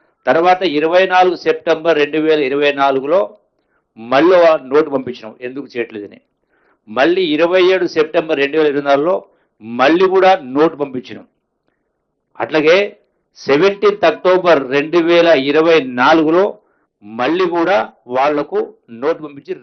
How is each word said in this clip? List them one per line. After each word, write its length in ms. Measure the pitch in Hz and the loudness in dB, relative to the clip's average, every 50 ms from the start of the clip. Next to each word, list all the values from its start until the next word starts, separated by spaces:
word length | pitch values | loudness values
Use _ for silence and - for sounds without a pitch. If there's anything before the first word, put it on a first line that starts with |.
| _ _ _ _ - - | _ _ _ _ -2 -2
తర్వాత 340 | - 165 175 180 185 180 190 | 0 2 4 2 2 2 0
ఇరవై 440 | 165 143 147 151 160 175 185 190 | -2 -2 0 0 2 2 2 2
నాలుగు 300 | 180 180 185 180 180 170 | 2 2 2 2 2 0
సెప్టెంబర్ 640 | 143 - 160 160 160 - 165 160 160 160 170 156 147 143 | -2 -2 -4 -4 -2 0 -2 -2 -2 0 0 0 0 0
రెండు 160 | 143 147 156 | -2 -2 -2
వేల 220 | 156 156 156 151 143 127 | 0 0 0 0 0 -2
ఇరవై 220 | 139 143 147 147 139 | -2 -2 -2 -2 0
నాలుగులో 480 | 139 139 139 135 135 131 143 165 196 208 - - _ _ _ _ _ _ _ _ _ _ _ _ 113 113 117 131 | 0 0 0 0 -2 -2 0 0 0 -2 -2 -8 _ _ _ _ _ _ _ _ _ _ _ _ -16 -6 -2 0
మళ్ళీ 240 | 139 160 180 185 175 165 165 | 2 4 4 4 6 6 4
ఆ 20 | 160 147 131 127 135 | 4 2 -2 0 0
నోటు 180 | 151 156 147 | 0 0 0
పంపించినాం 440 | 139 131 127 127 120 - 110 107 110 - | -2 -6 -6 -6 -12 -12 -14 -20 -18 -14
ఎందుకు 260 | 123 123 131 139 127 - - | -14 -14 -12 -12 -14 -12 -8
చేయట్లేదని. 460 | 120 117 117 113 104 101 95 - - _ _ _ _ _ _ _ _ _ _ _ _ _ 107 | -8 -8 -8 -10 -14 -14 -16 -18 -20 _ _ _ _ _ _ _ _ _ _ _ _ _ -8
మళ్ళీ 360 | 107 120 139 165 180 190 185 156 151 | -2 0 0 2 2 0 -2 -2 0
ఇరవై 260 | 147 170 170 180 185 180 185 185 | 0 0 0 2 2 2 2 2
ఏడు 160 | 180 180 165 - | 0 -2 -2 -2
సెప్టెంబర్ 440 | 160 151 160 - 170 160 160 156 139 139 | -2 -2 -2 -2 -4 -2 -2 -2 -2 -2
రెండు 140 | 139 147 160 | -2 0 0
వేల 100 | 156 147 135 | 0 0 -2
ఇరవై 140 | 143 143 143 | -2 -2 0
నాలుగులో 260 | 139 139 147 175 196 196 196 _ _ _ _ _ _ _ 107 | 0 0 0 -2 -2 -4 -6 _ _ _ _ _ _ _ -16
మళ్ళీ 460 | 113 117 123 127 147 160 180 190 190 185 | -10 -4 0 2 2 2 2 2 2 2
కూడా 180 | 190 185 190 190 190 139 127 131 | 4 4 4 2 2 -2 -6 -2
నోటు 200 | 143 156 165 160 139 143 | 0 0 0 0 -4 -10
పంపించినాం. 440 | 135 127 127 - - 107 104 - _ _ _ _ _ _ _ _ _ _ _ _ _ _ _ _ _ _ _ _ _ _ - 113 | -8 -8 -12 -12 -14 -18 -20 -20 _ _ _ _ _ _ _ _ _ _ _ _ _ _ _ _ _ _ _ _ _ _ -10 -8
అట్లాగే 340 | - 151 156 147 156 175 196 208 208 - _ _ _ _ _ _ _ _ - - | -4 -2 0 2 2 2 2 2 -2 -6 _ _ _ _ _ _ _ _ -10 -4
సెవెంటీన్త్ 600 | - 135 151 185 196 202 196 208 208 208 - 175 160 147 | 0 0 2 2 2 0 2 0 0 0 2 0 0 0
అక్టోబర్ 500 | - - 180 185 180 175 175 160 143 127 123 135 | 0 0 2 2 2 4 2 2 2 0 -2 -2
రెండు 220 | 143 147 156 165 175 | -4 -2 0 -2 -2
వేల 280 | 165 170 170 170 165 | 0 2 2 2 4
ఇరవై 520 | 170 160 135 135 143 147 156 160 170 165 156 131 131 123 123 | 4 2 2 2 0 0 0 2 4 2 2 0 -2 -2 0
నాలుగులో 440 | 127 147 160 160 151 156 165 180 202 - - - _ _ _ _ _ _ _ _ 101 | 2 2 4 2 2 2 2 0 0 0 -4 -8 _ _ _ _ _ _ _ _ -20
మళ్ళీ 460 | 104 110 117 123 143 165 185 185 175 170 | -14 -8 -6 -4 -2 -2 -2 -2 -2 -2
కూడా 360 | 170 165 170 202 220 214 - - _ _ | -2 -2 0 0 -2 -2 -4 -10 _ _
వాళ్లకు 520 | 120 127 127 139 151 151 147 147 147 185 208 226 - - _ _ - | -8 -4 -2 0 0 0 -2 -4 -6 -6 -6 -6 -6 -10 _ _ -20
నోటు 300 | 117 113 127 156 165 160 151 | -14 -6 -4 -4 -4 -4 -8
పంపించి 300 | 143 143 139 - 175 180 139 | -18 -18 -16 -14 -14 -14 -12